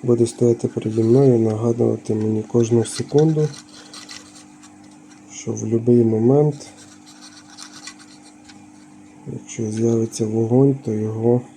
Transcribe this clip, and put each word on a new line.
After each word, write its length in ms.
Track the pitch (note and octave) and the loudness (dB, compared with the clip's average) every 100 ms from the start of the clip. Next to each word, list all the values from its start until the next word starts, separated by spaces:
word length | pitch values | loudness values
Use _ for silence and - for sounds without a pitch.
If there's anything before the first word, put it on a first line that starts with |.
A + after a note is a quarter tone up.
буде 240 | B2+ A#2+ A#2 | 0 0 0
стояти 400 | - B2 A#2 B2+ | 2 0 0 -2
переді 360 | - A2 A2 | -6 -6 -2
мною, 360 | A2+ B2 C#3 A#2+ | 2 4 4 4
нагадувати 760 | A2+ G#2+ A#2 A#2 A#2 A2 - A2 | 2 0 -2 0 0 -2 -4 -4
мені 280 | G#2+ G#2+ | -2 -4
кожну 420 | G#2+ A#2+ A2+ A#2 A2 | -2 -2 2 0 0
секунду, 640 | - A#2+ C#3+ D#3 D#3 D3+ - - - - - - - - - - - - - - - - - - | -6 -2 0 2 0 -4 -6 -20 -20 -20 -20 -20 -20 -20 -20 -20 -20 -20 -20 -20 -20 -20 -20 -20
що 200 | - - | -16 -12
в 100 | A2 | -8
будь-який 420 | A2 A2+ A#2 A#2+ | -4 -2 4 4
момент, 680 | A2+ A2 A#2 C#3 D3+ D3 - - - - - - - - - - - - - - - - - - - - - - - - - - - | 4 2 4 4 2 -2 -14 -20 -20 -20 -20 -20 -20 -20 -20 -20 -20 -20 -20 -20 -20 -20 -20 -20 -20 -20 -20 -20 -20 -20 -20 -20 -16
якщо 380 | B2+ - - A2 | -16 -14 -8 -6
з'явиться 540 | A2 A#2 A2+ A2+ - A2 | -2 0 0 -2 -4 -4
вогонь, 500 | A2 A2+ B2 C#3 C3+ - | -2 0 4 4 2 -4
то 80 | |
його 480 | G#2+ A2 A2 A2+ B2 B2 | -4 -4 -2 2 0 -2